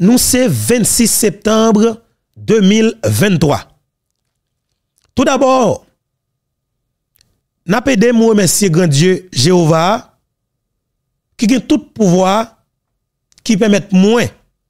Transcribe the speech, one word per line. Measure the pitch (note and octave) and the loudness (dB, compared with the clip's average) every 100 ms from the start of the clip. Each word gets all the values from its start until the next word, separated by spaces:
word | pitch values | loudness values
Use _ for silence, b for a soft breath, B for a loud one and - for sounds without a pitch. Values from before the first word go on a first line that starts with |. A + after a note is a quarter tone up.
nous | F3+ B3 | 0 2
c'est | - B3+ B3+ | 0 0 0
vingt-six | A#2+ G#2+ A#3+ G3+ - A3+ | -2 -2 -2 0 0 -2
septembre | - G#3+ G3+ G#3+ A3 A3+ G#3+ A3+ A3 _ _ _ - | -2 -4 -4 -2 0 2 2 0 -4 _ _ _ -10
deux | G#2 A3 | -2 0
mille | F#3+ G#3+ A3 A3+ | 2 2 0 -2
vingt-trois. | A2 G#2+ G3+ E3+ D3+ C3 - _ _ _ _ _ _ _ _ _ _ _ _ _ _ | -4 -2 0 0 0 -2 -8 _ _ _ _ _ _ _ _ _ _ _ _ _ _
Tout | - | -2
d'abord, | C#4 C4 C4 C4 G#3+ - _ _ _ _ _ _ _ _ _ _ _ _ _ _ _ _ _ _ | 0 0 0 2 0 -4 _ _ _ _ _ _ _ _ _ _ _ _ _ _ _ _ _ _
n'a | - A3 | -6 -4
pas | B3+ A#3+ | -2 0
de | A#3 | 2
mots | A#3 A3+ | 2 2
remercier | G#3 F3+ - G3+ | 2 0 0 0
grand | D#3 F3 | 0 0
Dieu | C#3 F3+ F3+ - | 0 0 -2 -6
Jéhovah | - C#3 F#3 D#3+ D#3+ F3 A#3 - _ _ _ _ _ _ _ _ _ _ _ _ - | -4 0 2 2 0 0 -4 -8 _ _ _ _ _ _ _ _ _ _ _ _ -4
qui | G3+ | -2
a | B3+ | -2
tout | - D#4 | 0 -4
pouvoir, | - - G3 F3 F#3 G#3 A#3 _ _ _ _ _ _ _ _ _ | -4 -2 0 2 0 -2 -4 _ _ _ _ _ _ _ _ _
qui | - G3+ | -4 0
permet | A3 G3+ - | 0 -2 0
moins... | F#3 G3 A#3 C#3+ - _ _ | 0 2 0 -4 -10 _ _